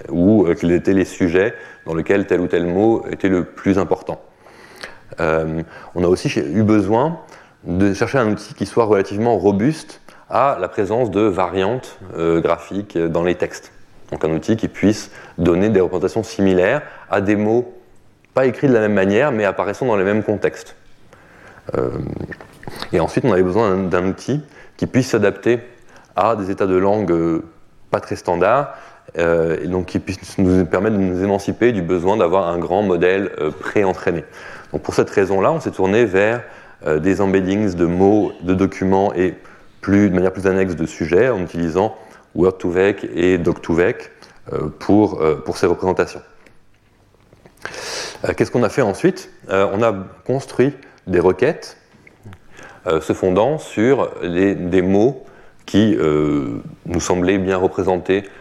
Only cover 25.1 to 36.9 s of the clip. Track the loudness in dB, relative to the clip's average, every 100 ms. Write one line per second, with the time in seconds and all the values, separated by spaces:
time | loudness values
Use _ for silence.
25.1 | 2 2 0 0 0 -2 -20 -20 -20 -8
26.1 | -2 0 0 -2 -2 0 2 2 0 0
27.1 | 0 0 -2 -6 -16 -20 _ -6 -6 -4
28.1 | -8 -4 0 2 2 0 -8 -20 -20 -10
29.1 | -2 0 2 0 -2 -4 -4 -4 -6 -6
30.1 | -10 -8 0 2 2 2 0 0 0 0
31.1 | 0 0 0 -2 0 0 2 0 0 0
32.1 | 2 2 2 0 -2 -2 0 2 2 2
33.1 | 2 -2 -4 -6 -6 -4 0 0 0 -4
34.1 | -4 -6 -16 -20 -20 -10 -10 -4 -2 0
35.1 | 0 0 2 0 0 -4 -2 0 2 2
36.1 | 2 2 0 -6 -18 -20 -10 -4